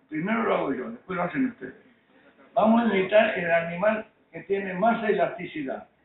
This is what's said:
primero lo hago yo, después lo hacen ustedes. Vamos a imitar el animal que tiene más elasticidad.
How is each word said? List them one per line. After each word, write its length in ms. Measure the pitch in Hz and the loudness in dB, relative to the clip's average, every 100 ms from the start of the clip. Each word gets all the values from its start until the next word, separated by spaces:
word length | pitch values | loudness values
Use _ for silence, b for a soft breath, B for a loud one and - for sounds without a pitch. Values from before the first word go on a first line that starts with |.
| _ | _
primero 340 | 156 185 226 | -6 -2 -2
lo 120 | 208 - | 0 0
hago 180 | 139 | -2
yo, 180 | 123 220 | -4 -6
después 260 | 233 - 180 | -12 -8 -6
lo 60 | |
hacen 220 | 175 156 127 | -4 -2 -2
ustedes. 280 | - 98 - _ _ _ _ _ _ - | -4 -14 -16 _ _ _ _ _ _ -4
Vamos 300 | 170 214 226 | 2 4 4
a 120 | 233 196 | 4 0
imitar 420 | 185 214 - 185 | 4 4 4 2
el 140 | 170 | 0
animal 540 | 170 165 175 208 214 - _ _ | 0 0 0 0 0 -6 _ _
que 100 | 165 | -16
tiene 320 | - 196 196 | -4 -4 -2
más 300 | 180 220 226 214 | 0 2 2 0
elasticidad. 800 | 185 165 - 165 156 135 131 - _ | 2 0 -2 -10 -8 -8 -8 -12 _